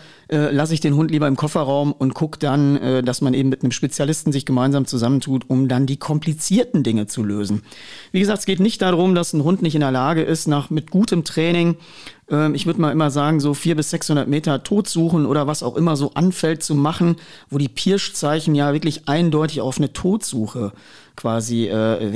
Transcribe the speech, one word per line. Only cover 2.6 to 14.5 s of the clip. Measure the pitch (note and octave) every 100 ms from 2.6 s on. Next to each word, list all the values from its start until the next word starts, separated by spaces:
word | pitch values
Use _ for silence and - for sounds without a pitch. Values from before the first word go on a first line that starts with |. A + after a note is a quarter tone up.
| C#3+ C#3+
äh, | B2+ C3
dass | B2+ B2
man | C#3
eben | B2+ C3+
mit | C3
einem | D3
Spezialisten | - C#3 - C#3+ D#3 D#3+
sich | C#3
gemeinsam | - B2+ C3 C#3+
zusammentut, | B2+ B2+ A#2 C#3 D3 C3 -
um | C3 C3
dann | B2+ C3+
die | C#3+
komplizierten | - D3+ E3 D#3 - G3+ A#3+ D#3+
Dinge | A2+ A2 G#2
zu | -
lösen. | G#2 G2+ G2+ G#2 - - - - -
Wie | F#3
gesagt, | G3+ G3+
es |
geht | - E3+
nicht | G#3+ -
darum, | F#3 E3+ F#3
dass | F3 E3+
ein | D#3
Hund | D3 F#3+
nicht | E3+
in | D3+
der | C#3
Lage | C3 C3+ D#3+
ist, | D3+ D#3 E3
nach, | C#3+ -
mit | D#3 D3+
gutem | F#3 A3+ F3
Training, | - D#3+ E3 F3 E3+ E3+ - - - - -
ähm, | D3 D#3
ich | C#3+ -
würd | E3+
mal | D3+
immer | D#3 D3
sagen, | C#3+ D3 D#3+
so | D3
vier | C#3+ E3+ D#3
bis | D3
sechshundert | E3+ - D3 B2+
Meter | D3 D#3